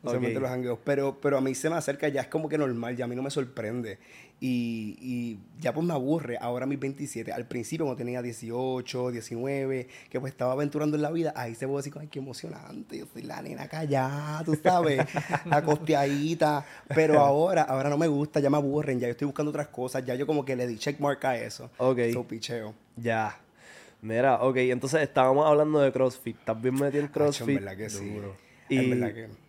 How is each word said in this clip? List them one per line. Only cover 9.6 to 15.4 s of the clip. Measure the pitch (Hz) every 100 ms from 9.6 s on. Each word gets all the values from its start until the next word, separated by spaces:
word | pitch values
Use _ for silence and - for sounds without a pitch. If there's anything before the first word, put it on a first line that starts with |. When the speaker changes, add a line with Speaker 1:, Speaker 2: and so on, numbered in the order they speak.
| 135 131 123 - -
Speaker 1:
que, | 127
pues, | 131
estaba | - 127
aventurando | 131 147 147 151 151
en |
la | 151
vida, | 165 160 -
ahí | 123
se | 113 135
puede | 143
decir, | 139 147
"Ay, | 151
qué | 143
emocionante, | 135 123 165 - - - - -
yo | -
soy | -
la | - -
nena | - - 143
callada", | 156 156 139 131 143 151 151
tú | 160 151
sabes, | 185 180 160 139
Speaker 2:
<laughs> | 151 139 - 151